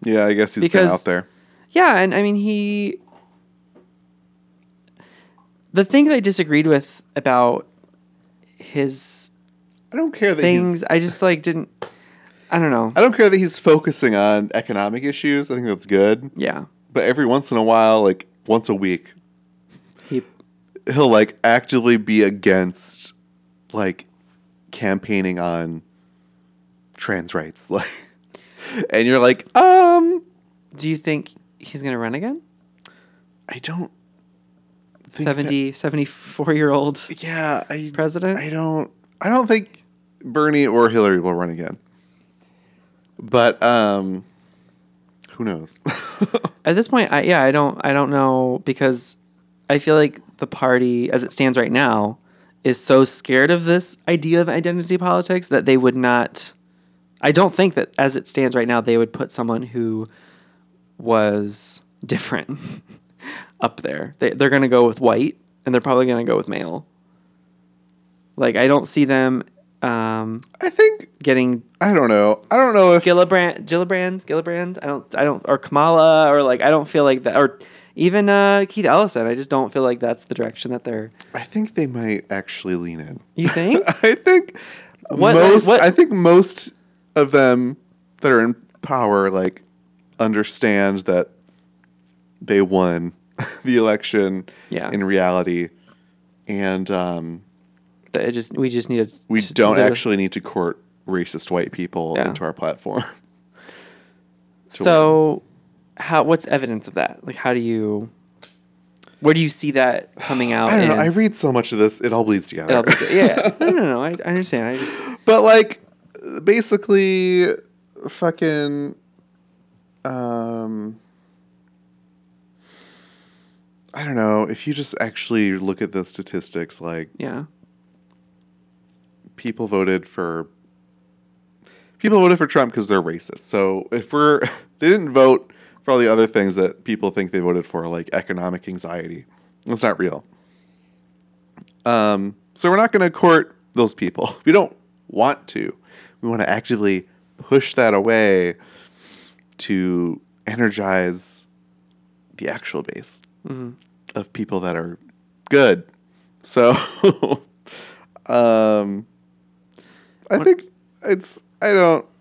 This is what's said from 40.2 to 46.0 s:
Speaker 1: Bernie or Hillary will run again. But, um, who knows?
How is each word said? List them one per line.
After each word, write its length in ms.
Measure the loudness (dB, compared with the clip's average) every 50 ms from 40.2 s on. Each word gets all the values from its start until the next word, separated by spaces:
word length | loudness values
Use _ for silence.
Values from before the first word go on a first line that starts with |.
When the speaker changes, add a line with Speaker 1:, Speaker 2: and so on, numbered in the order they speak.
| -14
Speaker 1:
Bernie 420 | -6 -2 0 0 2 2 2 2
or 200 | 2 4 4 4 4
Hillary 300 | 4 4 4 4 2 2
will 140 | 0 -2 -2
run 160 | -2 -4 -6
again. 280 | -6 -8 -10 -12 -12 -16 _ _ _ _ _ _ _ _ _ _ _ _ _ _ _ _ _ _ _ _ _ _ _ _ _ _ _ -20
But, 420 | -6 0 2 4 4 4 2 2
um, 640 | 2 2 2 4 2 2 0 -2 -2 -4 -6 -8 -10 _ _ _ _ _ _ _ _ _ _ _ _ _ _ _ _ _ _ _ -20 -18
who 120 | -12 -8 -6
knows? 360 | -6 -6 -8 -10 -16 -18 _ -10 -10 -10 -10